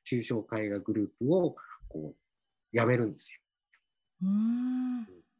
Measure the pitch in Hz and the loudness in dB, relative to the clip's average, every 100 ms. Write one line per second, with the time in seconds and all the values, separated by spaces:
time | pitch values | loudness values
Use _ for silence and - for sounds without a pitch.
0 | - 123 113 117 - 107 107 101 98 107 | -2 -2 0 -2 -2 -2 -2 -2 0 0
1 | 101 - 127 185 165 - - - - 78 | 0 0 2 4 2 -2 -14 -18 -12 -10
2 | - - _ _ _ _ _ 117 123 120 | -10 -12 _ _ _ _ _ 2 4 4
3 | 110 73 - - _ _ _ _ _ _ | 2 -4 -12 -16 _ _ _ _ _ _
4 | _ - 190 208 226 240 254 254 254 247 | _ -4 0 2 2 2 0 -2 -2 -4
5 | 214 87 _ _ | -8 -14 _ _